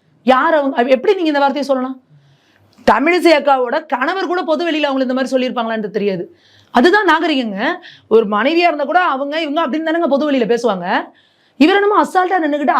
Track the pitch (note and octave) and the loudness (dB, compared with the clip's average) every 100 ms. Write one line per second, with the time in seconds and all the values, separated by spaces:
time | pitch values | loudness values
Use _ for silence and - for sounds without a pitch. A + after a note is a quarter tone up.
0 | _ _ A#3+ B3+ D#4+ D#4 C#4 B3+ B3 C4 | _ _ 0 2 2 2 0 0 2 2
1 | B3+ F#4+ D#4+ C#4+ C#4 C#4 C#4 C4 B3+ C4 | 2 0 0 0 0 0 -2 -2 -4 -10
2 | _ _ _ _ _ _ _ _ - A3 | _ _ _ _ _ _ _ _ 0 2
3 | D4+ F4 D#4 D4+ C#4 C4+ B3 D4 D#4 B3 | 2 2 4 4 4 0 0 -4 -4 -4
4 | C#4 F#4+ F4 F4+ E4+ D4+ E4+ D#4 D4 C4+ | -2 -4 -4 -4 -2 -2 -2 -2 -2 -2
5 | B3+ C4 C4 C4 B3+ A#3+ A3+ A3 G#3 G3+ | -2 -2 -2 -2 -2 -4 -4 -6 -6 -4
6 | G3+ F#3 - _ _ _ _ - D#4 G#4 | -4 -4 -8 _ _ _ _ 2 4 4
7 | G4 D#4+ E4 C#4 A3+ F#3+ C4 F4 - - | 2 2 0 -2 -4 -4 -4 -6 -10 -20
8 | - A3 G#3 G#3 B3 E4 F4 D4+ C#4 E4+ | 0 2 2 0 0 2 0 0 0 0
9 | F4 C4+ C#4+ D4+ D#4 D4+ D#4 D4+ D#4+ E4 | 0 -2 -4 -4 -4 -2 -2 -2 -2 -2
10 | E4 C#4 D4+ C4+ G#3 A#3 A#3 F#3+ F3 B3+ | 0 0 0 0 0 0 -2 -4 -4 -4
11 | F4 _ _ _ _ - D#4 G4 G4+ G4 | -6 _ _ _ _ 2 2 4 2 2
12 | C#4+ F#4 F4+ F#4 D#4 D4 C#4+ | 2 0 0 0 -2 -2 0